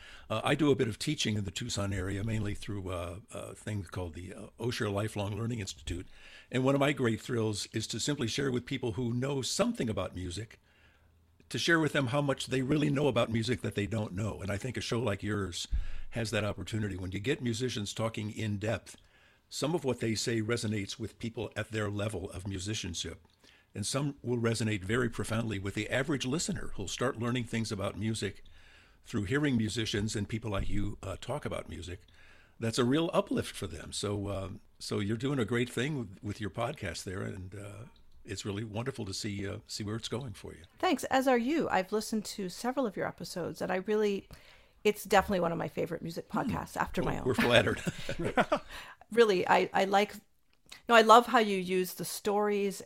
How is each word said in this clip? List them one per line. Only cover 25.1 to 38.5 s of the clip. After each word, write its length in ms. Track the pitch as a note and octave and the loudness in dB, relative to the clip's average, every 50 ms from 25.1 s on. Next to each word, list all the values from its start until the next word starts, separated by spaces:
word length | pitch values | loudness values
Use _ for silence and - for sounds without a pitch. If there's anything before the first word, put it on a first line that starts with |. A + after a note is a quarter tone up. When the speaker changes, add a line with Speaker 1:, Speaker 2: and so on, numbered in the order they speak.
| - - G#2 - A2+ A2+ A#2 A2+ G#2 G2 | 0 -2 -4 -2 -2 -2 -2 -2 -2 -4
Speaker 1:
with 160 | F#2+ G2+ - | -4 -4 -2
the 120 | A2 G#2+ - | -2 -2 0
average 340 | G#2+ B2 C#3 D3 D#3 B2+ C3 | 0 0 0 0 0 -2 0
listener 460 | C3 B2+ E3+ - - G2 - - F#2+ - | -2 -2 -2 -2 -2 -4 -4 -2 -4 -4
who'll 140 | - G2+ F2+ | -4 -4 -6
start 320 | - - A#2+ B2 - A2 | -2 0 0 0 0 0
learning 240 | A2+ A#2+ A#2+ B2+ A#2 | -2 0 0 0 -2
things 280 | - - A2+ A2 G2+ | -2 -2 -2 -2 -2
about 280 | A2 F#2+ F#2+ G2 - - | -2 -2 -2 -2 -2 0
music 440 | G#2 A2 A2 G#2 - G2 - - - - - - - - - - - - - - - | 0 0 0 0 -2 -4 -4 -6 -16 -20 -20 -20 -20 -20 -20 -20 -20 -20 -20 -20 -12
through 200 | - - G#2+ G#2 | -4 -2 -2 0
hearing 320 | F#2 C3 C#3+ D3+ D3 C3 A2+ | 2 2 2 4 4 4 4
musicians 580 | A2 G#2 G2 A#2 A2 G#2+ - G#2 G2+ A2 - | 2 2 0 -2 -2 0 0 0 0 0 0
and 120 | A2 G2+ - | -2 -4 -2
people 220 | - A2 - A2+ | -4 -4 -4 -2
like 180 | G2+ F#2+ - - | -2 0 2 2
you, 300 | - G2+ G2+ G2+ - - - | 2 2 2 0 -2 -6 -8
uh, 140 | G2 F2+ - | -8 -8 -8
talk 240 | - - B2+ D3 - | -6 -6 -6 -6 -4
about 240 | G#2 F2 E2 - - | -6 -6 -6 -8 -8
music. 320 | E2+ D#2+ F2+ F2 F2 - - _ - - - - - - - - _ - | -10 -10 -10 -10 -10 -12 -14 _ -20 -20 -20 -20 -20 -20 -20 -20 _ -4
That's 200 | A2+ A2+ A2+ - | -4 -2 2 2
a 40 | B2 | 4
real 280 | A#2+ C3+ D#3 E3 E3 - | 4 4 4 2 2 2
uplift 420 | F3+ G3 - - - - - - | 2 2 2 0 -2 -2 -4 -6
for 120 | - - F2+ | -8 -8 -8
them. 240 | D#2+ D2+ - D#2 D#2+ | -8 -8 -10 -10 -8
So, 340 | - - G2+ G#2 G#2 G2 G2 | -4 -2 -2 -2 -2 -2 -4
uh, 200 | G2 F#2+ F#2+ F#2 G2 - - - - - | -4 -4 -6 -8 -10 -12 -14 -18 -18 -12
so 200 | - - A2+ G#2+ | -8 -4 -2 -2
you're 180 | G2+ G2 A2+ A2+ | 0 0 -2 0
doing 200 | A2+ C3 D3 C3+ | 0 0 2 2
a 80 | A2+ | 0
great 240 | F#2+ A#2+ A#2+ B2 B2 | 2 2 0 0 0
thing 300 | - - A#2+ D3 D#3+ C#3 | 0 -2 -2 0 0 -2
with, 100 | A#2 F#2+ F#2+ - - | -4 -6 -10 -10 -6
with 180 | G#2 G2 - | -6 -6 -4
your 80 | G#2 F#2+ | -6 -6
podcast 540 | - - A#2 B2 D#3 - - F2+ E2 - - | -4 -2 -4 -4 -4 -4 -6 -6 -6 -6 -6
there, 180 | G2+ F2+ G2 | -6 -6 -6
and, 320 | A2+ A2+ G2+ F#2 F#2 F#2+ G2+ | -6 -6 -6 -8 -10 -12 -12
uh, 320 | G2+ G2+ G2+ G2+ G2+ A#2 - - - - - - - - | -12 -12 -12 -12 -14 -16 -16 -18 -20 -20 -20 -20 -18 -12
it's 180 | - G2+ - - | -10 -8 -6 -4
really 200 | A2 | -4